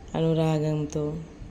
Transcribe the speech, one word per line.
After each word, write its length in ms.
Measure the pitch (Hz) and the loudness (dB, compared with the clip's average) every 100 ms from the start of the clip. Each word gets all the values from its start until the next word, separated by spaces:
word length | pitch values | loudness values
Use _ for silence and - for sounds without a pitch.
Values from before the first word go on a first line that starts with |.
| - | -6
అనురాగంతో 1000 | 160 160 160 160 156 151 151 147 156 147 160 160 - - | 0 2 4 4 2 2 0 -2 -2 -2 -4 -10 -14 -14